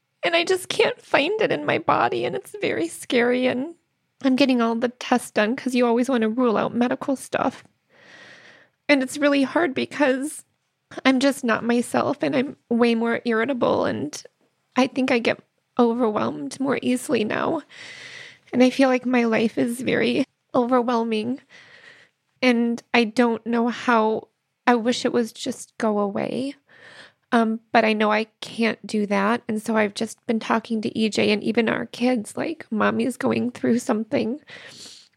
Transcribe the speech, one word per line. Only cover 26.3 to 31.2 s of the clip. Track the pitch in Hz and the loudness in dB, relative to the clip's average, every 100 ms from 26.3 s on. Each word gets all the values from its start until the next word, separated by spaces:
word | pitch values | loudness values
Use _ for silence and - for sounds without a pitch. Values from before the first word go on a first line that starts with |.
| - 269 - _ - - - - _ - | -4 -8 -10 _ -20 -20 -20 -20 _ 0
Um, | 240 220 220 _ | 2 2 -2 _
but | 233 | 2
I | 220 | 4
know | 214 214 | 2 2
I | 214 220 - | 2 -2 -10
can't | - - 226 - 208 | -12 -2 -2 -2 -4
do | 214 202 | -2 0
that. | 202 196 240 - | 0 2 0 -2
And | 220 | -6
so | 220 220 | -2 0
I've | 208 - | 0 -2
just | 226 - - | -8 -8 -4
been | 226 | -4
talking | - 226 - 226 | 0 -2 0 -4
to | 214 - | -4 0
E | 220 | 0
J | 220 | 2